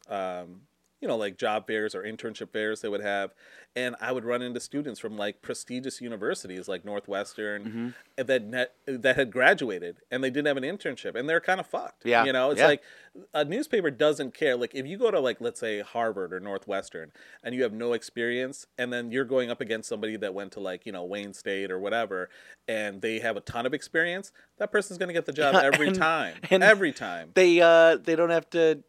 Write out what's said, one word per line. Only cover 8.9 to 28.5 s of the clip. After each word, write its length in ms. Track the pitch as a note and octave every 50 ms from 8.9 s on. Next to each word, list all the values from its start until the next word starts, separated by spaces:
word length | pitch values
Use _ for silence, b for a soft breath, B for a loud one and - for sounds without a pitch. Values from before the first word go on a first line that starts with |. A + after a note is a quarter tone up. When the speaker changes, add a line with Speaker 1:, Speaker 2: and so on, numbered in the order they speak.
| C3+ A#2+ A#2+ C3 B2+
Speaker 1:
had 140 | C3+ C3+ A#2+
graduated 640 | F#2 B2+ B2+ D#3+ G3+ D#3 D3 A2+ F#2+ F2 E2+ F2 F2 _ _ -
and 140 | B2 C3 C3+
they 80 | C3
didn't 160 | B2+ D3 D3 D3
have 100 | C#3 C3+
an 60 | B2+
internship, 500 | D3 G3 G#3 - E3 B2+ - - G2 F2
and 140 | A2+ C3 D3+
they're 100 | E3 F3
kinda 240 | - - F#3 F#3+ E3+
fucked. 400 | - - - - - - _ -
Speaker 2:
Yeah. 220 | A#2 A#2+ A#2 A2+
Speaker 1:
You 80 | C3+ C3
know, 160 | B2+ B2+ C#3+
it's 100 | C#3+ G#2+
Speaker 2:
Yeah. 40 | C#3
Speaker 1:
like, 160 | D#3+ C#3+ - b b b b b b b - - _
a 140 | - D3+ D3+
newspaper 460 | C#3+ F3+ B3+ D4 - - G#3+ F3 D3+
doesn't 420 | B2 G#2+ D3 D3+ D3 C#3 C#3+ B2 -
care. 220 | - D#3+ C#3 B2
Like, 180 | A#2+ A#2+ A#2 -
if 140 | C#3 C3 C#3+
you 100 | F#3+ G3+
go 140 | B3 A3
to, 80 | G3 E3
like, 200 | C3+ B2 G#2+ -
let's 200 | A#2 A#2+ G#2+ -
say 220 | B2 A2 G#2+ G#2
Harvard 520 | G2+ - - A#2 A#2 A2+ G2+ G2 F#2 E2+ F#2
or 60 | F#2
Northwestern 720 | F#2+ G2+ G2 F#2+ - G#2 G2 G2 F#2+ - - E2+ D#2+ D2 b b b b b b b
and 100 | A#2 B2
you 80 | B2+
have 120 | B2 A2 G#2
no 200 | A2 A#2+ A#2+ A#2+
experience, 720 | A2+ - - - A#2+ A#2 A#2+ A#2+ B2 C3 C3 C#3+ - - _ - -
and 120 | B2 B2
then 200 | B2 A#2+ A#2+ A#2
you're 120 | A#2 C3 C3+
going 260 | A#2 C3 C3 B2 A#2
up 100 | A#2+ -
against 260 | C3 G#2+ A2+ A2 - -
somebody 300 | A#2 G#2+ G#2+ A2 A2 G#2
that 160 | G#2 G2 F#2
went 180 | G2+ G2+ G2 -
to, 60 | G#2
like, 240 | G2 F#2 F#2 F2+ - A#2
you 40 |
know, 120 | G2 F2+ F2+
Wayne 280 | F2+ G2 G#2 G2+ G2+ F#2+
State 340 | - - G2+ G2 G2 G2 F#2+
or 60 | F#2 F#2
whatever, 500 | G2 G2+ G#2+ A#2 A2+ G2 G2 F#2 F2+ - b b b b b b - -
and 360 | A2+ G#2+ G#2+ G#2 G2 G2 A2
they 160 | A2+ A2 A2
have 180 | A2 A2+ G#2+ G2
a 40 |
ton 260 | - - - A#2 A#2+ C3
of 60 | D3+
experience, 560 | C#3+ - - - D#3+ E3 E3+ F3 F#3+ G3 - b b b b b -
that 140 | G#3 G#3
person's 260 | - G#3 G3 - F#3 F3
gonna 160 | F#3 F3+ E3+
get 140 | E3+ D#3 -
the 40 |
job 220 | C3+ D3 D3+ C#3 F#3
Speaker 2:
<laughs> 80 | F#3+
Yeah, 0 |
Speaker 1:
every 280 | C3+ C#3 - D3 D3+ F#3+
Speaker 2:
and, 60 | F#3+
Speaker 1:
time. 380 | F#3 D#3+ D#3+ E3 D#3 A#2+ F2 D#2+ - - -
Speaker 2:
and 140 | F#3 F#3+ F#3
Speaker 1:
Every 280 | G#3 A3 G3 F#3+ D3+
time. 380 | B2 - A#2+ G2 F2 E2 E2 E2 -
Speaker 2:
they, 260 | F#3 F#3 F3 E3+ E3+
uh, 360 | E3+ E3 E3 E3 E3 E3 D#3+ -
they 180 | - E3+ E3
don't 160 | D#3 E3+ E3
have 180 | E3+ E3 D#3 _